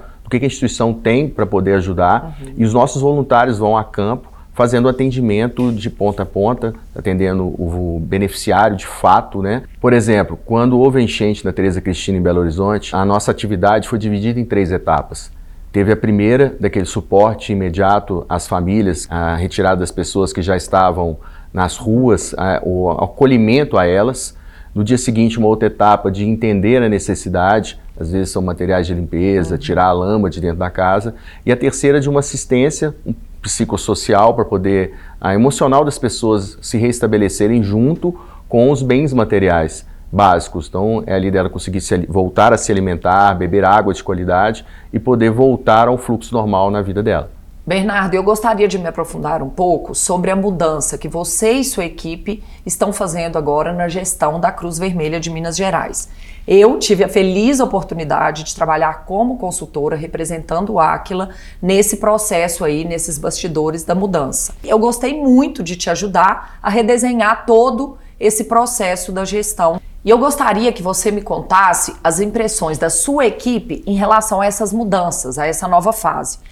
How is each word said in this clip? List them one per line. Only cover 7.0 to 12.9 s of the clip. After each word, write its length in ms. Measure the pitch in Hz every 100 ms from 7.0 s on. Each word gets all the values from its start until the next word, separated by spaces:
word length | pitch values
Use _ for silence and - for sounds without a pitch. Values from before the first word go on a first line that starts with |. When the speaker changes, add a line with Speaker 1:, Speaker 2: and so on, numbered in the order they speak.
| 92 92 95 95
Speaker 1:
o 560 | 90 - 87 87 87 82
beneficiário 720 | 80 95 98 - - 95 107 98
de 100 | -
fato, 540 | - 92 98 120 98
né? 220 | 98 117 - -
Por 120 | 123
exemplo, 440 | 120 110 104 90 82
quando 360 | - 113 120 123
houve 180 | 135 131
a 40 |
enchente 420 | 113 - 107 104
na 80 | 95
Teresa 280 | 90 95 90
Cristina 380 | 95 87 - 95
em 40 |
Belo 180 | 90 87
Horizonte, 560 | 87 82 98 104 -